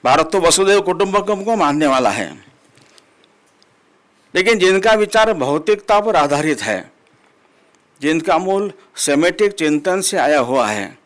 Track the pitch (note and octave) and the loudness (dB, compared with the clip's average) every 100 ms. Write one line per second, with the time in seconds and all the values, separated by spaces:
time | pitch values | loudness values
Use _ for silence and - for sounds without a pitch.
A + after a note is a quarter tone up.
0 | B2 C#3+ D#3+ G3 E3+ F3 G3 G3+ F3+ E3+ | 2 2 2 0 2 2 2 2 2 -2
1 | G3 G3+ G3 G3+ G3+ A#3 D3 C#3+ D3+ C3 | 0 -2 -2 -6 -4 0 0 0 0 2
2 | A#2 G#2 F2 - - _ _ _ _ _ | 0 -2 -8 -12 -20 _ _ _ _ _
3 | _ _ _ _ _ _ _ _ _ _ | _ _ _ _ _ _ _ _ _ _
4 | _ _ _ - F#3 A3 F#3 F#3+ G#3+ G#3+ | _ _ _ -2 0 2 2 2 2 2
5 | G#3 A3 A3 F3 C3 D3+ D#3+ G#3 - G#3 | 2 2 2 0 -2 -2 0 -2 2 0
6 | G#3+ F3+ D3 C#3+ D#3 C#3 A#2 G2 - _ | 2 0 0 0 -2 -4 -4 -6 -8 _
7 | _ _ _ _ _ _ _ _ _ _ | _ _ _ _ _ _ _ _ _ _
8 | D3 E3 E3 E3 F#3 G3 G3+ - _ - | -2 -2 0 -2 0 -4 -4 -10 _ -8
9 | - C#3+ F3 F3+ G#3 G3+ D#3 D3+ E3 F#3 | -2 0 0 0 -2 0 -2 0 -2 -2
10 | F#3 F#3+ C#3 D3 A#2+ C3 G#2+ G#2+ G2 - | -2 -2 0 0 0 0 0 -4 -8 -14